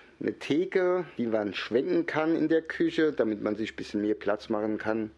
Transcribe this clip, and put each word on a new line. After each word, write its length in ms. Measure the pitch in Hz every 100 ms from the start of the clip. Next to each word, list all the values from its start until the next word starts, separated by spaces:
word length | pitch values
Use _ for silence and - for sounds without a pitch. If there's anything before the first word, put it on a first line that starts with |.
| - -
eine 200 | - 101
Theke, 680 | - 143 190 190 180 180 156 -
die 80 | 117
man 260 | 110 101
schwenken 540 | 92 - 113 180 170 160
kann 280 | 151 156 165
in 140 | 151
der 140 | 160
Küche, 500 | 160 - 165 160 156
damit 300 | 131 113 107
man 120 | 110 104
sich 180 | 110
ein 20 | -
bisschen 260 | - 104
mehr 140 | 104 104
Platz 340 | - 107 -
machen 300 | 107 107 107
kann. 320 | - 110 107